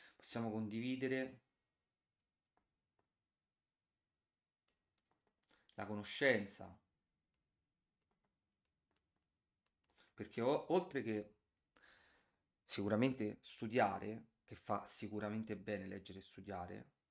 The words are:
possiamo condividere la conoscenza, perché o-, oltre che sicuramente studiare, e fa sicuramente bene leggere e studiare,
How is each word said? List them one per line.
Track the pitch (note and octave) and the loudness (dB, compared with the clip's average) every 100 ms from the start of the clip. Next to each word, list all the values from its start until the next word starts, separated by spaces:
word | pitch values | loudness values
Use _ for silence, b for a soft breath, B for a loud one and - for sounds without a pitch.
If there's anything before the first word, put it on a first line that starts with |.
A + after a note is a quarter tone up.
| B B | B B
possiamo | - A#2 A2+ | -8 -4 -2
condividere | A2 G#2+ A2+ B2 C3 C3 C3 C3 C3 _ _ _ _ _ _ _ _ _ _ _ _ _ _ _ _ _ _ _ _ _ _ _ _ _ _ _ _ _ _ _ _ _ _ _ _ _ _ _ _ _ b b - | 0 -2 -2 0 0 2 0 -2 -6 _ _ _ _ _ _ _ _ _ _ _ _ _ _ _ _ _ _ _ _ _ _ _ _ _ _ _ _ _ _ _ _ _ _ _ _ _ _ _ _ _ b b -8
la | G2+ | -4
conoscenza, | G#2 G#2 - C#3 A2+ G2+ - F#2+ F2+ _ _ _ _ _ _ _ _ _ _ _ _ _ _ _ _ _ _ _ _ _ _ _ _ _ _ _ _ _ _ _ b b | -4 -4 2 4 4 2 -8 -14 -16 _ _ _ _ _ _ _ _ _ _ _ _ _ _ _ _ _ _ _ _ _ _ _ _ _ _ _ _ _ _ _ b b
perché | - G#2 - | -8 -6 2
o-, | B2 D3 - | 4 4 6
oltre | F3+ F3+ C#3 | 4 4 0
che | A2 G#2+ - - _ _ _ - b b b b b b b _ | 2 0 -2 -10 _ _ _ -20 b b b b b b b _
sicuramente | - - G2+ G#2+ C3 B2+ G#2+ - | -8 -2 4 6 4 2 -2 -4
studiare, | - - A2+ A#2+ G#2 G2 G#2 A2+ - _ - | -10 -8 0 4 4 4 -4 -8 -10 _ -18
e | - | -10
fa | - G2+ - | -2 -2 -2
sicuramente | - G#2+ G#2+ G#2+ A2 A2 G2 | -8 -6 -4 -2 -2 -2 -4
bene | G2+ G#2 F#2+ | -2 -4 -4
leggere | G2 - F#2+ | -8 -10 -14
e | |
studiare, | - - F#2+ F#2+ F2+ G2 - _ _ | -14 -14 -8 -6 -6 -10 -14 _ _